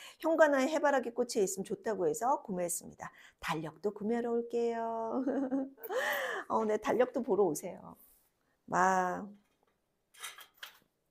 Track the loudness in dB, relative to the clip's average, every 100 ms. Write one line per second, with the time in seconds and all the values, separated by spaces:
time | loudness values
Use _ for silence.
0 | -20 -4 0 6 6 6 2 2 4 2
1 | 0 -4 -2 2 0 0 -6 -6 -4 0
2 | 0 2 0 0 -2 -4 -4 -4 -8 -14
3 | -16 -16 -20 _ -4 -4 -4 -4 -6 -2
4 | -2 0 0 0 0 0 0 0 -2 -2
5 | -2 -2 0 0 0 -2 -4 -8 -4 -2
6 | 0 -2 -2 -6 -2 0 2 0 0 2
7 | 2 0 0 2 4 2 -6 -12 -16 -20
8 | -20 _ _ _ _ _ -2 4 4 4
9 | 2 -2 -8 -16 _ _ _ _ _ _
10 | _ -16 -16 -16 -20 _ -20 -20 _ _
11 | _